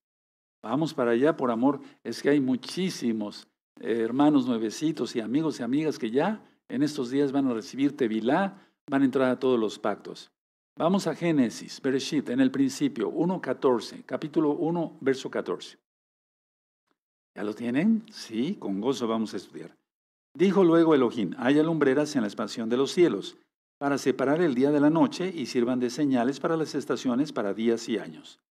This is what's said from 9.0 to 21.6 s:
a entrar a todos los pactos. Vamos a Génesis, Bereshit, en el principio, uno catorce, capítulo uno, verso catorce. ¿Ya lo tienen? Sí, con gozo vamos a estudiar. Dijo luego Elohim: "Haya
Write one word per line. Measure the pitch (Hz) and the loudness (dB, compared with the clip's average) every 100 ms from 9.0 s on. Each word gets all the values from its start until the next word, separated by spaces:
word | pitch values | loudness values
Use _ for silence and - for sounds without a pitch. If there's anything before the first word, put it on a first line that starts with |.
a | 135 | 2
entrar | 135 127 | 2 2
a | 123 | 2
todos | 131 120 | 2 2
los | 107 - | 0 -2
pactos. | 110 98 - 87 - _ _ _ _ - | -4 -4 -8 -16 -18 _ _ _ _ -2
Vamos | 156 196 175 | 0 0 0
a | - | -2
Génesis, | 170 151 117 - - - | 0 2 2 0 -14 -6
Bereshit, | 135 131 127 151 - | -2 -2 0 -2 0
en | 123 | 2
el | 131 | 2
principio, | 135 135 - 143 - 101 | 2 0 0 -2 -2 -4
uno | 160 175 180 | 0 0 -2
catorce, | - 123 139 120 - - | -4 0 2 2 -2 -14
capítulo | - 131 156 165 151 | -10 -8 -4 0 2
uno, | 147 156 175 156 - | 2 0 -2 -4 -4
verso | 135 131 139 | -2 -2 -4
catorce. | 113 95 82 - - _ _ _ _ _ _ _ _ _ _ _ _ _ _ _ - | -6 -4 -6 -8 -20 _ _ _ _ _ _ _ _ _ _ _ _ _ _ _ -10
¿Ya | |
lo | 104 | -8
tienen? | 110 120 127 208 220 - | -6 -4 0 2 2 -2
Sí, | - - 107 139 202 | -18 -10 -4 -4 -4
con | 104 98 | -6 -2
gozo | 117 131 117 | -2 -2 -2
vamos | 113 107 | -2 -4
a | 101 | -6
estudiar. | - 78 82 _ _ _ _ _ _ | -12 -16 -16 _ _ _ _ _ _
Dijo | 139 190 190 | 0 2 6
luego | 175 165 165 147 | 6 8 6 6
Elohim: | 120 117 90 - | 4 0 -4 -2
"Haya | 127 147 | 2 2